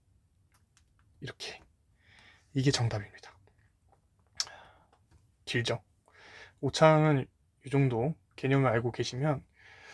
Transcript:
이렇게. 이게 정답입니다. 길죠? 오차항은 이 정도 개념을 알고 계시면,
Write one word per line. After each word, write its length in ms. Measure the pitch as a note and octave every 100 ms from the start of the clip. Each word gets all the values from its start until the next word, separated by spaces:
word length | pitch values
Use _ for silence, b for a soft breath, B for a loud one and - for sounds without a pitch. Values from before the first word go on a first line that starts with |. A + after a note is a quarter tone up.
| _ _ _ _ _ _ _ _ _ _ _ _
이렇게. 420 | C3 - - - _ _ _ b b b b b b
이게 180 | C#3 C3+
정답입니다. 680 | - A#2 G#2 - - - - _ _ _ _ _ _ _ _ _ - B B B B B _ _ _ _ _
길죠? 380 | - B2 A#2 A#2 - _ _ B B B B B
오차항은 680 | C3+ - D#3+ D#3 D#3 C#3 A#2+ _ _ _ C3
이 40 |
정도 460 | C#3 C3+ A#2 C3+ E3 _ -
개념을 320 | C3 C#3 C3
알고 220 | A2+ A#2+
계시면, 520 | - A#2+ B2 D3+ C#3+ - B B B B